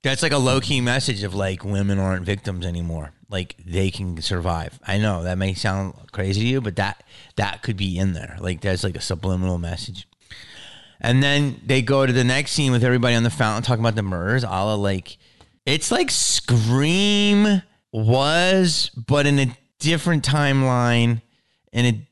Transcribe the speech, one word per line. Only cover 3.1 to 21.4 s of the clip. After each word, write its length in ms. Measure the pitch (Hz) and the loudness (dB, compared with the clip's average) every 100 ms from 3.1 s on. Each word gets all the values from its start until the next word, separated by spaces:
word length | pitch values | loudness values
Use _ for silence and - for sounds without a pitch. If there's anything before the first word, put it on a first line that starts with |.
| _ _ | _ _
Like, 260 | 95 87 - | -8 -8 -12
they 280 | 85 85 95 | -6 -2 -2
can 280 | - 95 82 | -2 -6 -6
survive. 600 | - 90 87 82 78 - | -4 -2 -2 -4 -6 -12
I 140 | - 98 | -4 0
know 240 | 107 90 | 0 -2
that 160 | 87 92 | -4 -2
may 160 | 95 | -2
sound 400 | 92 107 95 95 - - | -2 -4 -4 -6 -10 -14
crazy 300 | - 98 98 | -6 -2 0
to 60 | 117 | 0
you, 120 | 131 | 0
but 160 | 110 87 | -2 -4
that, 260 | 98 - _ - - - | -4 -6 _ -20 -12 -6
that 260 | 101 - | -4 -4
could 160 | - 98 | -6 -4
be 220 | 98 87 | -4 -2
in 140 | 95 | -2
there. 220 | 82 82 90 | -2 -10 -10
Like, 220 | 92 85 | -8 -4
there's, 220 | 98 92 | -4 -2
like, 120 | 95 - | -4 -6
a 60 | |
subliminal 580 | - 82 92 92 92 87 | -6 -4 -2 -2 -2 -2
message. 480 | 85 87 - 92 - _ _ - - - - - - _ | -4 -8 -10 -14 -18 _ _ -20 -20 -20 -20 -20 -20 _
And 220 | 117 127 | 0 2
then 400 | 139 143 143 - | 4 2 0 -4
they 200 | - 131 | 0 0
go 240 | 120 135 131 | 2 2 4
to 40 | |
the 120 | 123 | 4
next 300 | 123 131 147 | 2 2 0
scene 180 | - 139 | 0 2
with 120 | 123 | 4
everybody 300 | 123 123 120 | 4 2 2
on 80 | 117 | 2
the 80 | 117 | 0
fountain 320 | - 110 107 | 0 0 0
talking 220 | 127 117 | 0 0
about 120 | 117 107 | 0 0
the 60 | |
murders, 420 | 98 90 90 127 | -2 -2 -2 -2
a 40 | 117 | -2
la, 260 | 95 104 | -2 0
like, 460 | 107 101 95 - - _ _ - _ - | 0 0 -2 -6 -20 _ _ -20 _ -4
it's 240 | 156 - | -2 0
like 180 | 247 294 | 0 0
Scream 1500 | - - - - 120 110 127 151 180 208 208 202 202 208 196 - _ _ | 0 0 -2 2 2 4 2 2 2 2 2 4 4 4 2 -2 _ _
was, 1000 | 110 110 127 143 165 180 190 180 156 - - | -2 2 4 4 2 4 4 2 0 -2 -6
but 320 | 113 143 143 | 0 2 4
in 100 | 143 | 4
a 180 | 131 120 _ _ | 2 -4 _ _
different 480 | 151 165 175 160 131 | 0 0 2 0 2
timeline, 960 | 151 143 135 131 123 120 117 117 117 _ _ | 2 2 4 4 4 4 4 2 0 _ _